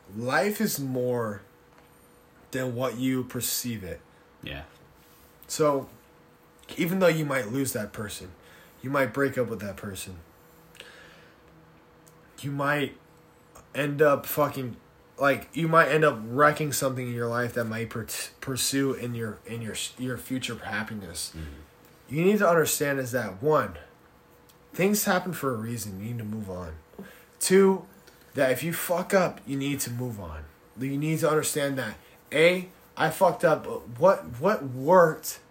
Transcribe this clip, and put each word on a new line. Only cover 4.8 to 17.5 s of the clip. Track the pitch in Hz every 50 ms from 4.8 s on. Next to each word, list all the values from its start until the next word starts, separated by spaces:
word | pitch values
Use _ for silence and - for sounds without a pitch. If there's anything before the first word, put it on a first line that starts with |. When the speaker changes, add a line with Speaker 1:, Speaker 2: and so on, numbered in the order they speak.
| - - - - - - - - - - - _ - -
Speaker 1:
So, | - - 156 147 143 139 123 - - - - _ - - - - - _ _ _ _ _ - - - -
even | 185 170 185 190
though | 185 170
you | 160 156 156
might | 143 135 135 120 104
lose | 117 139 135 120 -
that | 117 104 104 -
person, | - 107 104 - - 95 90 87 - - - - - - - - -
you | - 131
might | 139 143 135 120 107
break | 135 139 135 123 131
up | 123 110
with | 113 95
that | 107 101 95
person, | - - 104 95 92 - 98 90 85 82 - - - - - - - - - - - - - - - - - - - - - - - - - - - - - - - _ _ - - - - - - - - - -
you | - 143
might | 139 139 139 139 147 147 139 123 - - - - - - - - _ _ _ _ - - - - -
end | 127 143 147 143 139
up | 156 147 143 135 -
fucking, | - - 151 147 135 120 135 131 123 107 - - - _ _ _ _ _ -
like, | 135 139 135 - - - -
you | - 165 160
might | 160 165 160 131
end | 143 156 156
up | 151 131 110 107
wrecking | 113 120 135 147 147 151 - 156 147 127
something | - 143 135 127 127 127 123
in | 120
your | 120 120 117
life | 117 117 123 120